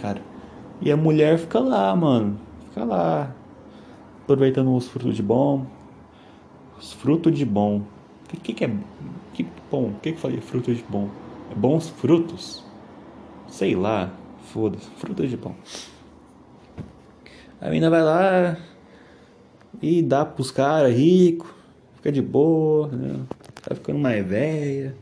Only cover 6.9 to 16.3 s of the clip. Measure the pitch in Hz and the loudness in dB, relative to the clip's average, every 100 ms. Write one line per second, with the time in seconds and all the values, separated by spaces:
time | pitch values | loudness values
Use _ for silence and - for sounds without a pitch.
6.9 | - 127 160 165 143 127 101 104 104 104 | -4 0 2 2 0 0 2 2 0 -4
7.9 | - - - - - - 220 135 101 - | -14 -20 -20 -18 -12 -10 -4 -4 -4 -8
8.9 | - 147 - - - - - - 143 113 | -14 -16 -16 -12 -8 -8 -10 -6 -2 -2
9.9 | 101 160 160 135 117 - 127 127 117 - | -4 -8 -6 -6 -6 -6 -4 -2 -4 -4
10.9 | 104 101 - - - - 104 120 160 - | -4 -4 -8 -16 -18 -12 0 2 2 -2
11.9 | - 127 165 170 - - - - - - | -4 2 2 2 -8 -14 -16 -18 -20 -20
12.9 | - - - - - - - 160 95 104 | -20 -20 -20 -20 -20 -20 -4 -2 0 0
13.9 | 107 92 - - - - 110 110 95 - | 0 -4 -8 -18 -20 -14 -4 -4 -4 -12
14.9 | - - - 135 117 - - - - - | -14 -10 -4 -4 -6 -10 -14 -18 -18 -18
15.9 | - - - - | -20 -20 -20 -20